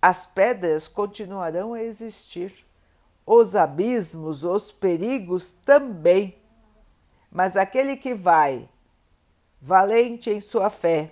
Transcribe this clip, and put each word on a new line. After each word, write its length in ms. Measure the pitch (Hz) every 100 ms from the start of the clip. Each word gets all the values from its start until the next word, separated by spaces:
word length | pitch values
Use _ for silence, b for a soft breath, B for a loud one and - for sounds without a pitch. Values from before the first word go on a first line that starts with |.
As 240 | 180 180 -
pedras 600 | - 208 220 175 156 156
continuarão 840 | - 208 208 196 196 170 165 214
a 100 | 233
existir, 800 | 226 214 226 - - 175 185 - _ _ _ _ _ _ -
os 300 | 233 220 196
abismos, 880 | 156 143 214 247 175 165 156 147
os 280 | 165 196 -
perigos 800 | _ 190 165 208 269 180 180 -
também. 880 | - - 285 277 180 160 185 202 - _ _ _ _ _ _ _ _ _
Mas 260 | 170 190 190
aquele 400 | 196 262 277 269
que 180 | 262
vai, 540 | 226 185 165 147 127 120 _ _ _ _ _ _ _ _ _
valente 680 | 135 185 196 226 240 233 233
em 100 | 208
sua 300 | 202 226 196
fé 420 | 208 170 165 156